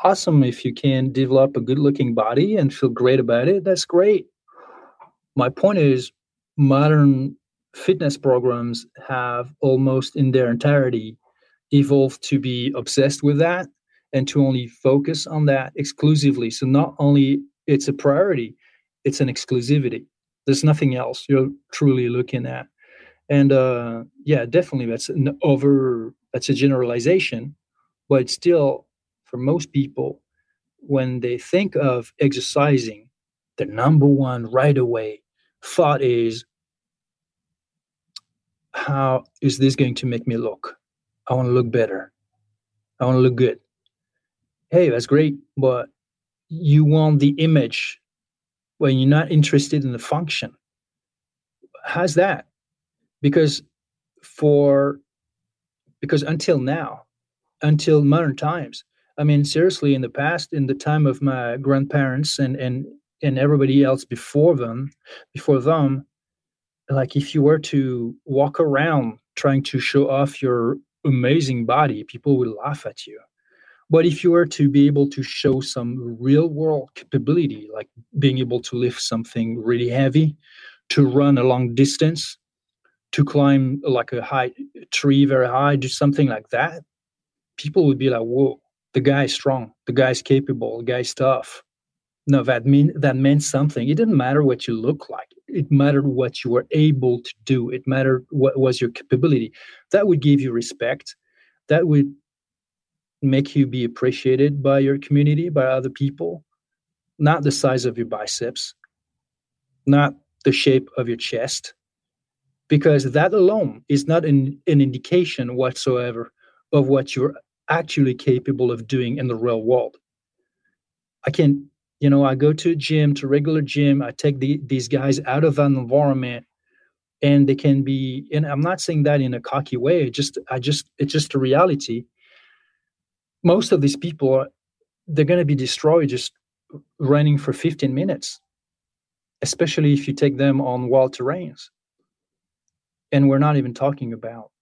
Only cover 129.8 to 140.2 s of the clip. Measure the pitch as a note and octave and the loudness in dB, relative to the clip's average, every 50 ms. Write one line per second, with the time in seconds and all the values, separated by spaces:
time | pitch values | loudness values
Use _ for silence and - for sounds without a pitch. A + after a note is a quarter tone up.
129.8 | A#2+ C#3+ F3 F3 D3 B2 A2+ - C#3+ C#3+ - - - - B2+ C3 A#2+ C#3 D3+ D3+ | 0 2 2 2 0 -2 -2 -4 -4 -4 -6 -10 -10 -8 -8 -6 -4 -4 -4 -4
130.8 | - _ _ - D3 C#3+ - D#3 D3 - - C#3 C3 C3 C3 D3+ F3+ F#3+ D3 C#3+ | -6 _ _ -6 -4 -2 -2 -2 -4 -2 -2 -2 0 2 2 4 2 2 0 -2
131.8 | - - A#2 A#2 A#2 _ _ _ _ _ _ _ _ _ _ _ _ _ _ _ | -6 -6 -8 -10 -10 _ _ _ _ _ _ _ _ _ _ _ _ _ _ _
132.8 | _ _ _ _ _ _ _ _ _ _ _ _ - F3 E3+ G3+ F#3+ - G#3 D#3+ | _ _ _ _ _ _ _ _ _ _ _ _ 0 2 2 2 2 0 0 2
133.8 | C#3 C#3 C#3 - - E3+ D#3 D#3 C#3+ C3 C3 C3+ C3+ - _ _ _ _ _ _ | 2 0 -2 -2 -6 -8 -6 -4 -2 0 0 0 -2 -4 _ _ _ _ _ _
134.8 | _ _ _ _ _ - D#3 D3+ D3+ C#3+ F3+ F3+ E3+ C#3+ D3 C#3 C3 B2 - - | _ _ _ _ _ -6 -2 0 2 2 2 2 2 0 0 -2 -2 -4 -6 -2
135.8 | - D3+ D#3+ E3+ D#3 C#3 - - - - _ _ _ _ _ _ _ _ - D3 | 0 2 2 2 2 0 -2 -6 -8 -10 _ _ _ _ _ _ _ _ -20 -20
136.8 | _ _ _ - D#3 C3 C#3+ D3 D3 D3+ D3 C#3+ - - C3 - - E3+ - - | _ _ _ -4 0 2 2 2 4 2 2 0 0 -4 -4 -2 -2 -4 -4 -2
137.8 | - C#3 C3 C#3 F3+ F#3+ E3+ - - - - - _ _ _ _ _ _ _ _ | -4 -4 -2 -2 -4 -4 -6 -6 -10 -14 -16 -16 _ _ _ _ _ _ _ _
138.8 | _ _ _ _ _ _ _ _ _ _ _ _ - C3+ - - E3+ D3 - - | _ _ _ _ _ _ _ _ _ _ _ _ -8 -6 -4 -2 -2 -2 0 0
139.8 | D#3 D3 C#3+ C#3 C#3 - C#3+ - | 2 2 2 2 0 -4 -4 0